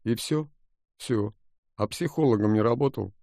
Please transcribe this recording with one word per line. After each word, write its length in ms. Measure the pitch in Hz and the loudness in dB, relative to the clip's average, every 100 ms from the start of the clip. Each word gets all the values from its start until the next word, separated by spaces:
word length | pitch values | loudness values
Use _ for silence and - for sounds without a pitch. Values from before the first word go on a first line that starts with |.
И 120 | 110 117 | -4 -4
всё?" 340 | - 156 147 _ _ _ _ _ | -2 -4 -4 _ _ _ _ _
"Всё. 360 | - 113 104 - _ _ _ - | -4 -2 -2 -8 _ _ _ -6
А 120 | 104 | -6
психологом 680 | - 165 - 143 107 107 | -4 -4 0 2 4 4
не 80 | 107 | 4
работал?" 520 | 110 123 139 117 98 - | 2 2 0 -2 -8 -12